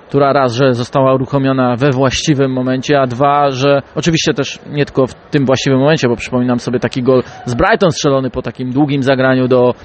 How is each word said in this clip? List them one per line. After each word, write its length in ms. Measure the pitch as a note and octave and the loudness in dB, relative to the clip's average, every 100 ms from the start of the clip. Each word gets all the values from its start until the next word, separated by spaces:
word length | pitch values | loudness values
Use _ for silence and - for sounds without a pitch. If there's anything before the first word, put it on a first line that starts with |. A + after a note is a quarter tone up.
| - | -4
która 260 | C#3 C#3 | 0 2
raz, 200 | C#3 C3 | 2 2
że 200 | A#2 C#3 | 2 2
została 400 | A#2+ B2 - C3 | 0 -2 0 2
uruchomiona 600 | C3 C3 C#3 C3+ C3+ B2+ A#2+ | 2 0 -2 0 0 0 0
we 140 | C#3+ | 0
właściwym 640 | B2+ C3 - - C3+ C3+ | 2 0 0 -2 0 0
momencie, 480 | C3 B2+ B2+ B2+ C#3+ | -2 -2 -4 0 0
a 80 | C3 | 0
dwa, 440 | A#2+ C#3+ C#3+ C#3+ | 0 0 2 0
że 300 | B2+ C#3 C#3+ - D3+ | 0 0 0 -2 -4
oczywiście 380 | D#3+ D#3+ - | -2 0 0
też 260 | C3+ C3+ - - | -2 -4 -10 -8
nie 160 | D3 C#3 | -4 -2
tylko 220 | - B2+ | 0 -2
w 60 | |
tym 320 | - - D3+ B2+ | -4 -4 0 0
właściwym 340 | - C#3+ C3 | 0 0 2
momencie, 280 | C#3 D#3+ B2+ | 2 2 0
bo 80 | A2+ | -2
przypominam 440 | - B2 B2 B2 | -4 -2 -2 -2
sobie 200 | - B2 | -2 -4
taki 240 | B2 C3+ | -4 -2
gol 200 | B2 B2+ - - - | 2 2 0 -8 -6
z 100 | A#2+ | -2
Brighton 360 | F#3 A3+ F#3 | 0 2 0
strzelony 380 | - D3 C3+ C3 | 0 0 0 -2
po 120 | C3 | -6
takim 300 | B2+ - B2+ | -8 -8 -4
długim 320 | B2+ D3 C#3+ | -2 0 0
zagraniu 440 | C3 C3 C3 C3 B2+ | 0 2 2 2 2
do, 260 | B2+ B2 - | 2 2 0